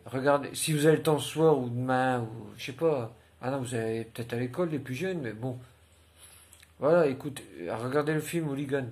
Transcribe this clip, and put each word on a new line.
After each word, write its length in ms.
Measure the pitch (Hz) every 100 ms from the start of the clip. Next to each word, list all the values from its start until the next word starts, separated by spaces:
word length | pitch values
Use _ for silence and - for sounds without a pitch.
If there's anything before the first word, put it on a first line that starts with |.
| -
regardez, 480 | 135 139 143 131
si 180 | - -
vous 140 | 151 156
avez 100 | 151
le 60 |
temps 160 | 160 147
ce 100 | -
soir 300 | 151 160 139
ou 100 | 123
demain, 520 | 120 127 131 131 123
ou 280 | 110 117 104 107
je 100 | -
sais 60 |
pas. 420 | - 165 139 113 - _ -
Ah 80 | 123
non, 80 | 139
vous 160 | 120
allez 300 | 117 110 113
peut-être 280 | 113 - 120
à 40 | 120
l'école, 340 | 127 170 175
les 80 | 143
plus 160 | 120
jeunes, 260 | 127 190 175
mais 120 | 117
bon. 260 | 107 127 120 - _ _ _ _ _ - - _ - - -
Voilà, 280 | 135 175 147
écoute, 340 | 127 147 123 101 76
euh, 160 | 87 113
regardez 380 | 127 147 143
le 60 | 156
film 280 | 156 170 151
Hooligan. 380 | 139 135 139 120